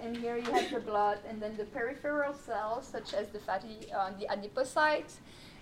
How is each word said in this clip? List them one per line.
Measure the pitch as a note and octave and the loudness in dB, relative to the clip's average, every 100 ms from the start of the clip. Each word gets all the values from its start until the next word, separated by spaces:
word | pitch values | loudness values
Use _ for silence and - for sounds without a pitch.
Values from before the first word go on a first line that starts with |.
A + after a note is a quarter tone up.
and | A#3 A#3 | -4 -2
here | A#3 A#3+ | -2 0
you | A#3+ | 2
have | F#4 - | 4 4
the | B3 | 0
blood, | A3 G#3 G#3 G#3 - | 2 6 6 4 -2
and | G#3+ | -6
then | G#3+ G#3+ | -4 -4
the | G#3 | -4
peripheral | C#4 A#3 C#4 D4 D4 C#4+ | -2 -2 0 0 2 2
cells, | C#4+ - G#3+ G#3+ A#3 - | -2 -4 -2 0 -2 -4
such | - A3 | -8 -4
as | - G#3+ | -2 -2
the | G#3 | -4
fatty, | - F#3+ A3+ G#3+ - | -2 -2 -2 -10 -4
uh, | - F#3+ G3 | -2 0 -2
the | G#3 | -2
adipocytes. | - G#3 - C4 - D4+ D4+ - - - - - - | -2 -2 0 2 6 6 6 0 -12 -18 -18 -18 -10